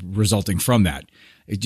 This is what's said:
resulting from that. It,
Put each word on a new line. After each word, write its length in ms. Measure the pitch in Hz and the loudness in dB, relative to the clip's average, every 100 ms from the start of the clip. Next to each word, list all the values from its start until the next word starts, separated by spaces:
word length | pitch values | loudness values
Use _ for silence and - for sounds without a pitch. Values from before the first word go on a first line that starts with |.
| 90 | -8
resulting 540 | 98 104 104 95 85 | -2 2 2 0 -2
from 240 | - 120 | 2 4
that. 220 | 92 69 - _ - _ - | 4 0 -10 _ -20 _ -10
It, 160 | 101 | -6